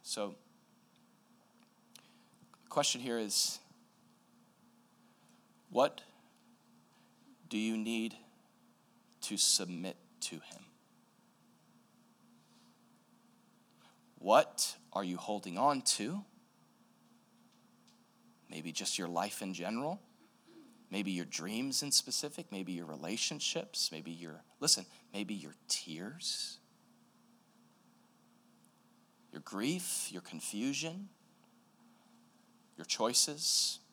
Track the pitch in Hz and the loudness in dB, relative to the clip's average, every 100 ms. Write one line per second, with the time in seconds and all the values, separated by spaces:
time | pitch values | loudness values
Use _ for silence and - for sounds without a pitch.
0 | - - 101 - - - _ _ _ - | -6 -4 -4 -6 -20 -20 _ _ _ -20
1 | - - _ - - - - _ - - | -20 -20 _ -20 -20 -20 -20 _ -20 -20
2 | - - - - - - - - 143 127 | -20 -20 -20 -20 -20 -20 -4 2 4 2
3 | 127 117 107 - - - - - - _ | 0 0 2 2 2 0 -12 -20 -20 _
4 | - _ _ - - _ - - - _ | -20 _ _ -20 -20 _ -20 -20 -20 _
5 | - - - - - - - 110 143 - | -20 -20 -20 -20 -20 -20 -2 4 4 4
6 | - - - _ - - _ - - - | -20 -20 -20 _ -20 -20 _ -20 -20 -20
7 | - - - - - 110 110 113 110 117 | -20 -20 -20 -20 -4 0 0 0 0 0
8 | 113 - - - - _ - _ _ - | -2 -4 -20 -20 -20 _ -20 _ _ -20
9 | _ - - 101 - - 92 87 92 - | _ -12 -6 2 6 4 2 -4 -4 -8
10 | - - - 80 - - - - _ - | -16 -10 -8 -8 -12 -18 -18 -20 _ -20
11 | _ _ _ _ - - - - _ - | _ _ _ _ -20 -20 -20 -20 _ -20
12 | - - - - - - - - - - | -20 -20 -20 -20 -20 -20 -20 -20 -20 -20
13 | _ - - - - - _ - - - | _ -20 -20 -20 -20 -20 _ -20 -20 -20
14 | - - 95 117 - - - - - - | -20 -8 8 8 8 2 -2 -2 -4 -2
15 | 98 90 - 104 95 87 135 139 - - | 0 -2 -2 -4 -4 2 4 4 2 0
16 | 107 185 202 - - _ - _ - _ | 0 -4 -8 -20 -20 _ -20 _ -20 _
17 | - - _ - - - - - - - | -20 -20 _ -20 -20 -20 -20 -20 -20 -20
18 | - _ - - - 82 80 80 92 - | -20 _ -20 -20 -14 -8 -6 -4 -2 -2
19 | 87 85 101 - 98 90 87 113 143 196 | 0 0 0 -2 -6 -4 -2 -2 -4 -6
20 | - - - - - - - - - 95 | -10 -20 -20 -20 -20 -20 -20 -20 -8 -2
21 | 98 92 85 - 87 110 135 131 147 - | 0 0 -2 -4 -4 -2 0 0 4 2
22 | - 123 147 143 - 101 92 87 82 76 | 2 -2 -4 -8 -8 -6 -4 -4 -6 -6
23 | 82 117 - 98 - - - - - 80 | -4 0 0 0 -2 -2 -4 -2 -2 -2
24 | 78 85 85 78 - - 147 - - - | -10 -10 -10 -14 -18 -2 4 4 2 -18
25 | - 98 101 104 73 73 - - - 78 | -10 -6 -4 -6 -8 -16 -4 -4 -4 -8
26 | 98 160 - - - - - _ - - | -8 -6 -6 -4 -6 -8 -20 _ -20 -20
27 | - _ - - _ - - _ - - | -20 _ -20 -20 _ -20 -20 _ -20 -20
28 | _ _ _ - _ - - _ _ _ | _ _ _ -20 _ -20 -20 _ _ _
29 | _ _ _ - - 98 120 180 180 - | _ _ _ -14 -10 -4 0 0 -2 -4
30 | - 90 - 82 - 104 127 139 160 175 | -4 -8 -10 -10 -8 -2 -2 -2 -4 -6
31 | 202 - - _ - - _ _ - - | -12 -16 -20 _ -20 -20 _ _ -20 -20
32 | - - - - - - - - - - | -20 -20 -20 -20 -20 -20 -20 -18 -4 2
33 | 117 123 - 147 - - - - - | 4 6 4 2 2 4 2 0 -12